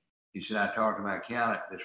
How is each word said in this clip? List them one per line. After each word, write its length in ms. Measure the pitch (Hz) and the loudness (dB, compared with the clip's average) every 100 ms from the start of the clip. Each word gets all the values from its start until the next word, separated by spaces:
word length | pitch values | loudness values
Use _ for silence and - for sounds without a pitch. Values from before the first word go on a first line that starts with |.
| _ _ _ | _ _ _
He 80 | 98 | -10
said, 160 | - 107 | -2 2
"I 160 | 101 | 2
talked 240 | 113 110 98 | 4 2 2
to 60 | |
my 140 | 101 92 | -2 -4
accountant 440 | - 120 113 98 - | -4 0 2 0 -4
this 120 | 92 | -10